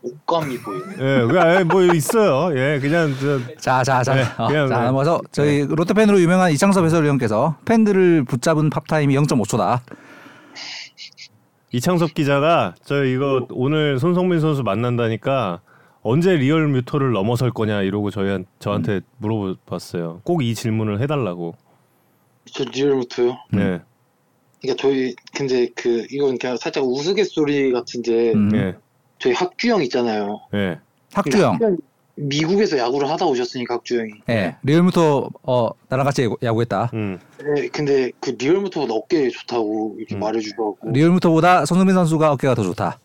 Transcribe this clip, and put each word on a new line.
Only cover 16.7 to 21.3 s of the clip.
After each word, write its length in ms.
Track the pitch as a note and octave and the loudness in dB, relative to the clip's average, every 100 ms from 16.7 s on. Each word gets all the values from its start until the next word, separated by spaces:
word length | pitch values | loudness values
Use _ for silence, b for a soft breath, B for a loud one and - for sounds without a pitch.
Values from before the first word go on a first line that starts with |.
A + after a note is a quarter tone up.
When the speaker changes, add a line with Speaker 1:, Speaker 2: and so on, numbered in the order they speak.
| C3+ B2 D3+ C3+ | 0 -2 -2 0
Speaker 2:
넘어설 380 | G#2+ G2 A#2+ B2 | 0 0 0 -2
거냐 300 | A2+ G#2+ G#2 | -2 -2 0
이러고 300 | G2 G2+ G#2 | -2 -2 -4
저희한-, 340 | G2 G2 G2 F#2 _ | -4 -4 -4 -8 _
저한테 380 | - G2+ D#2+ G2 | -4 -2 -2 -4
Speaker 3:
음. 40 | - _ | -6 _
Speaker 2:
물어봤어요. 1000 | A2 A2 G2 F#2 _ F2+ - F2+ E2+ E2+ | -4 -2 -4 -8 _ -10 -8 -8 -8 -8
꼭 200 | - F3 | -4 -2
이 120 | A#2+ | -2
질문을 460 | A2 A2+ A2 A2 G2+ | -2 -2 -2 -2 -2
해달라고. 540 | C#3 D3 G#2+ | -2 -2 -4